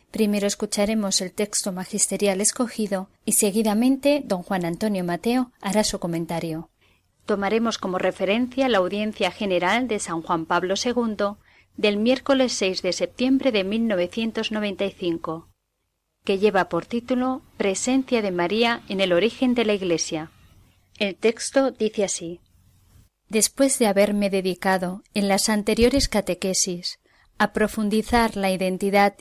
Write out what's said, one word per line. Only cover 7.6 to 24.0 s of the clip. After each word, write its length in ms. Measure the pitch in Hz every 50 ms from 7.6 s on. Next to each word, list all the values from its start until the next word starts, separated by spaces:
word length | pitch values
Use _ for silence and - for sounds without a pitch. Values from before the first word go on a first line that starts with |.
| 233 226 -
como 220 | - - 196 180 180
referencia 680 | 185 185 180 - 190 185 202 233 254 247 247 269 269
la 120 | 262 226 190
audiencia 520 | 180 180 196 208 214 214 202 - 202 180
general 560 | - - 214 196 180 175 175 180 208 240 254
de 120 | 240 220 202
San 220 | - - 170 165
Juan 240 | 160 - 175 165 160
Pablo 300 | - 180 175 175 180 196
segundo 640 | 196 - 247 233 247 233 220 208 196 208 202 208 - _ _ _ _ _ _ -
del 180 | - 208 208 208
miércoles 560 | 208 214 240 262 254 - - 277 262 262 240
seis 300 | - - 208 185 185 -
de 100 | - 180
septiembre 640 | 170 - 180 175 - - 247 262 269 262 269 269 220
de 100 | 202 185
mil 240 | 190 214 226 226
novecientos 640 | 226 208 175 175 175 - 233 226 226 220 226 214 -
noventa 320 | 214 214 208 202 190 170 202
y 80 | 196
cinco, 560 | - - 185 175 165 165 - 170 160 165 - _ _ _ _ _ _ _ _ _ _ _ _ _ _ _ -
que 140 | - 196 190
lleva 280 | 202 214 190 190 175
por 180 | - 175 170 -
título 560 | - 233 240 233 - 262 247 254 262 262 302 - _ _
Presencia 640 | - - 196 190 - - 247 262 269 262 - 247 226
de 100 | 208 196
María 500 | 180 175 175 175 202 220 233 233 233 - - -
en 100 | 208 190
el 140 | 196 185 175
origen 400 | 175 196 233 - - 262 254 240
de 100 | 247 226
la 120 | 214 208
Iglesia. 540 | 196 190 175 170 156 - - 175 156 160 - _ _ - - - - - _ _ _ _ _ _
El 180 | - 214 196 175
texto 560 | - - 220 233 - - - - 277 269 254
dice 320 | - - 220 208 - - 196
así: 380 | 185 - - 180 165 175 - _ _ _ _ _ _ _ _ _ _ _ - - _ _ _ _ -
"Después 500 | 208 220 202 - - - 277 269 269 -
de 80 | 240
haberme 420 | 208 190 196